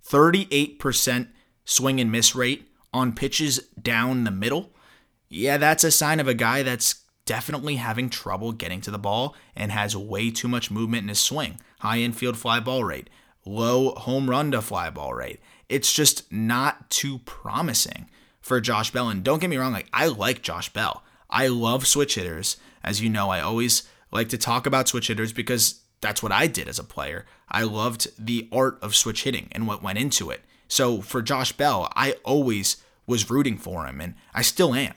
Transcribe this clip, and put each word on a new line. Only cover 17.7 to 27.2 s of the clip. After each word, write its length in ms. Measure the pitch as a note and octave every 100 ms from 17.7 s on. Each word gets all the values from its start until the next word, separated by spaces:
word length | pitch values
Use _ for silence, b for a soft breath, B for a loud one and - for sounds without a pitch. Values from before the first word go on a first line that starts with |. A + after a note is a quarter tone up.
| - - - - b b b
for 180 | - B2+
Josh 300 | A2+ G#2+ G#2+
Bell. 200 | B2 A#2+
And 140 | G2+
don't 160 | F#2 D3+
get 120 | F3+
me 60 | C#3
wrong, 160 | C3
like, 160 | G#2+ -
I 140 | - D#3
like 340 | A2+ G2+ B2+
Josh 320 | - E2+ F2+
Bell. 300 | - G#2+ - b b b
I 200 | - C3
love 360 | A#2+ A#2 B2 B2+
switch 300 | C#3+ C#3+ -
hitters. 420 | F2+ D#2+ F#2+ - B B
As 160 | - G2+
you 120 | A2+
know, 180 | G#2+ G2+
I 120 | F#2
always 420 | D#2 A2+ A#2+ - B B B
like 200 | - A2+
to 100 | A#2
talk 260 | - A#2+ C3
about 220 | C3+ B2+
switch 220 | B2 -
hitters 240 | A2 A2+
because 480 | A2+ A#2 B2 A2 - _ _
that's 220 | G#2+ G#2+
what 80 | A2
I 160 | G2 D#3+
did 200 | - B1+
as 120 | -
a 40 |
player. 420 | - - C#2+ E2